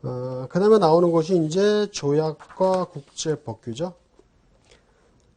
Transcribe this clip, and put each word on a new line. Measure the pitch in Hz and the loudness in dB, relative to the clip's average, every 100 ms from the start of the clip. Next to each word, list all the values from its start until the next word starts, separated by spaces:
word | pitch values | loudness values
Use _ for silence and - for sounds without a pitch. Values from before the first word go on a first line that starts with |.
어, | 131 127 127 127 131 | -10 -10 -8 -10 -6
그 | 175 | 0
다음에 | 208 220 | 4 4
나오는 | 170 165 175 | 6 4 4
것이 | 165 160 185 156 | 2 2 0 0
이제 | 170 208 208 208 | 0 0 0 -2
조약과 | - 143 147 156 151 - - 190 185 175 | -4 -2 0 -2 -6 -16 -2 0 0 -4
국제법규죠. | 147 - - 160 147 - 110 - 113 180 175 _ _ _ _ _ _ _ - _ _ _ _ _ | -10 -18 -10 -6 -6 -8 -12 -12 -8 -8 -10 _ _ _ _ _ _ _ -20 _ _ _ _ _